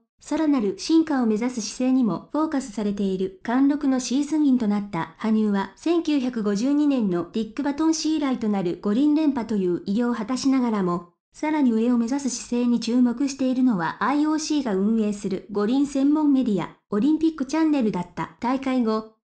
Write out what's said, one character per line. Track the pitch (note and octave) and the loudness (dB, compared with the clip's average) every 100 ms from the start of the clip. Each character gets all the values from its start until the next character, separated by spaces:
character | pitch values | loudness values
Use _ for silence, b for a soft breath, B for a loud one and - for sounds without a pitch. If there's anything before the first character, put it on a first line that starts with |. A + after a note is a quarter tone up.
| _ _ | _ _
さ | - D4+ | -6 0
ら | D#4 | 2
な | C#4 | 2
る | G3+ - | 0 -2
進 | - D#4+ | 2 2
化 | D#4+ C4+ | 4 2
を | A#3 | 0
目 | |
指 | G#3+ B3 | 0 -2
す | A#3+ | -4
姿 | G3+ - B3+ | -8 -2 0
勢 | |
に | C4 | 2
も | A3+ E3 - | 2 -2 -4
フ | D4 | -4
ォ | D#4 | -2
ー | |
カ | C#4+ | -2
ス | C4+ | -4
さ | - | -4
れ | G#3 | -4
て | G3+ | -2
い | G3 F#3 | -2 -2
る。 | F#3 - | -4 -6
貫 | - B3 C#4 | -2 2 2
禄 | D4 C#4 | 2 0
の | C4 | 0
シ | B3+ B3+ | 0 -2
ー | D4 | 0
ズ | D#4 | 2
ン | D4 | 2
イ | |
ン | B3 | 2
と | G#3+ | 2
な | G#3 | -2
っ | G3+ | -2
た | E3+ - - | -6 -6 -4
羽 | G#3+ | 0
生 | A3 G#3+ | 2 2
は、 | G3 F#3+ - | 0 -2 -4
千 | D#4 E4+ | -2 0
九 | E4 D4 | 0 0
百 | B3 B3 | -2 -2
五 | G#3 | -2
十 | G3+ C4 | 0 0
二 | C#4+ D4 | 2 2
年 | C4 G#3 | 2 0
の | F3 E3+ | -2 -4
デ | A3 | -6
ィ | A3+ | -6
ッ | |
ク・ | - | -4
バ | C#4 | -4
ト | C#4 D#4+ | 0 0
ン | |
氏 | D#4+ D4+ D#4 | 0 0 0
以 | |
来 | C#4 B3 | -2 -2
と | A3 | -2
な | G3 | 0
る | F3+ E3+ | -2 -2
五 | G#3 | -2
輪 | G#3+ D4 | 2 4
連 | D4 D#4 | 4 2
覇 | B3 A3+ | 0 -2
と | G#3+ | 0
い | F3+ | 0
う | E3+ | 0
偉 | F#3+ G3+ | -2 0
業 | A#3+ | 0
を | |
果 | A3+ | -2
た | A3 B3+ | -4 -2
し | C4+ | 2
な | C4 | 2
が | A#3 | 2
ら | G#3+ | 0
も、 | F3+ F3 - _ _ | 0 -2 -6 _ _
さ | - D4+ | -6 -2
ら | D#4 | 2
に | B3+ | 2
上 | A3 A#3 | 2 2
を | A#3+ | 2
目 | A3+ | 0
指 | C#4 | -2
す | C#4 | -4
姿 | - - A#3+ | -6 -4 -2
勢 | B3 | 0
に | A#3 | 0
注 | A3+ B3 | 0 2
目 | B3 A#3 C#4 | 2 2 -2
し | C#4 | -2
て | C4 | -2
い | |
る | B3+ | 2
の | B3+ F#3+ | 2 2
は、 | D#3+ - | -2 -2
ア | G#3 | -2
イ | D4 D4+ | 0 0
オ | |
ー | D#4 | 0
シ | D#4 D4+ | -2 -2
ー | |
が | B3+ | 0
運 | F#3+ G3+ A3+ | 0 0 0
営 | G#3+ | 0
す | G#3 G3 | -4 -6
る | F#3 - | -6 -6
五 | G3+ | -2
輪 | G#3 C4+ C#4+ | 0 0 0
専 | C#4 C#4 | 0 2
門 | D4+ D4 | 2 2
メ | C4 | 2
デ | A3+ | 2
ィ | F#3 | 0
ア、 | - - _ | -2 -10 _
オ | G#3 | 0
リ | C4+ | 2
ン | D#4 | 2
ピ | D#4+ | 0
ッ | D#4 | -2
ク | C4 | -4
チ | D#4 | 0
ャ | |
ン | D#4+ | 2
ネ | C#4+ | 2
ル | G#3+ | 0
だ | F#3 | -2
っ | F3+ | -6
た。 | - E3 - | -10 -10 -6
大 | A#3+ C4 | -4 -2
会 | C4+ B3+ | -2 0
後、 | A3 A3 A3 _ | 0 -2 -6 _